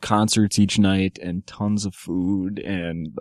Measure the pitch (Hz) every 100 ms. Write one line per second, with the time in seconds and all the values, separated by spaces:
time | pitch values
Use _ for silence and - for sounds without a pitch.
0 | - 107 107 - 104 - 101 - 98 95
1 | 95 - 90 87 - - 104 104 101 -
2 | - 90 90 98 92 101 - 95 85 82
3 | 78 -